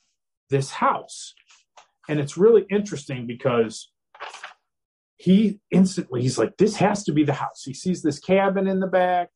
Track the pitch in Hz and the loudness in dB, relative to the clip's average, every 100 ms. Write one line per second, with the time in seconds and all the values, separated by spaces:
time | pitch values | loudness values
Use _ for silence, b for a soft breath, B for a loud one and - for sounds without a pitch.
0 | _ _ _ _ - 135 135 - 262 - | _ _ _ _ -4 -4 -4 -2 -2 -2
1 | - - - _ _ _ _ - _ _ | -6 -18 -20 _ _ _ _ -20 _ _
2 | - 147 139 165 214 220 - 208 202 139 | -6 -4 -4 2 6 6 4 -4 -4 -8
3 | - 127 120 120 135 120 110 - - _ | -10 -10 -8 -4 -2 0 -2 -4 -18 _
4 | _ - - - - - _ _ _ _ | _ -18 -18 -16 -20 -20 _ _ _ _
5 | _ _ 175 190 214 - - 180 190 - | _ _ 2 4 4 -2 -2 2 2 0
6 | - 123 127 120 110 - 214 - 202 208 | -6 -2 -2 0 -2 2 0 2 0 0
7 | - 151 139 135 113 - - 127 185 175 | -2 0 0 0 -6 -10 -14 -8 -4 -2
8 | 156 143 - 190 196 190 190 190 185 185 | -2 -4 0 2 2 0 -2 -2 0 2
9 | 180 180 175 | 2 0 -4